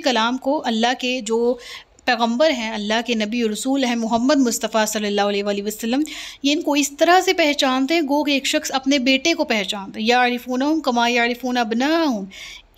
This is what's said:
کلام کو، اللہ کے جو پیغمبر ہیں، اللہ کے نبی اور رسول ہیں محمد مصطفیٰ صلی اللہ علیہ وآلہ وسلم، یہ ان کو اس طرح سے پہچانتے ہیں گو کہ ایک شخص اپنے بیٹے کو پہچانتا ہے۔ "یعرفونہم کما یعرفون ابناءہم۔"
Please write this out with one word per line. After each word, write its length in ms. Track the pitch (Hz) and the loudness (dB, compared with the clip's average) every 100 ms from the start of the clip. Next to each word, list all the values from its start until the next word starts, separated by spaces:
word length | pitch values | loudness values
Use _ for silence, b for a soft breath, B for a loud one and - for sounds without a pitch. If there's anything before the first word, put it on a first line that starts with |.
کلام 320 | 302 233 226 262 | 2 2 0 -2
کو، 260 | 262 311 | -2 -2
اللہ 360 | 254 226 233 254 | -2 0 0 0
کے 200 | 254 254 | -2 -4
جو 360 | 214 226 240 247 B B B _ - | -2 0 0 -2 B B B _ -2
پیغمبر 420 | 233 233 233 311 | 0 2 2 2
ہیں، 180 | 262 220 | 2 -4
اللہ 280 | 220 208 220 240 | -6 -2 -2 0
کے 80 | 226 | -2
نبی 240 | 208 240 | -2 0
اور 80 | 226 | -2
رسول 340 | 214 262 277 | -2 -2 0
ہیں 100 | 247 240 | 0 0
محمد 500 | 220 226 254 294 247 | 0 0 4 4 2
مصطفیٰ 380 | 226 220 226 214 | 0 -2 0 0
صلی 180 | 214 208 | -2 -2
اللہ 260 | 202 202 | 0 0
علیہ 120 | 202 | 0
وآلہ 180 | 202 202 | -2 -2
وسلم، 400 | 202 208 226 254 302 B B B | -4 -6 -2 -2 -2 B B B
یہ 100 | 277 | 0
ان 100 | 302 | 0
کو 120 | 330 | 0
اس 160 | 285 285 - | 0 0 2
طرح 220 | 320 370 | 4 4
سے 80 | 370 370 | 4 2
پہچانتے 580 | 311 285 269 262 269 | 2 2 0 0 2
ہیں 80 | 339 277 | 0 2
گو 140 | 285 | 0
کہ 80 | 294 | 0
ایک 140 | 277 277 | 0 0
شخص 260 | 302 302 | -2 -2
اپنے 240 | 262 269 285 247 | -4 0 0 4
بیٹے 260 | 262 294 | 2 2
کو 100 | 330 294 | 0 0
پہچانتا 540 | 220 190 208 190 214 | 0 -2 -6 -8 -4
ہے۔ 40 | |
"یعرفونہم 760 | 220 247 247 247 247 254 285 320 | 2 4 4 0 -4 -2 0 0
کما 280 | 277 240 233 | 0 2 2
یعرفون 460 | 240 233 240 254 247 | 2 0 -2 -2 -2
ابناءہم۔" 680 | 226 226 269 330 320 220 190 B B B - | 0 0 0 2 0 -2 -6 B B B -12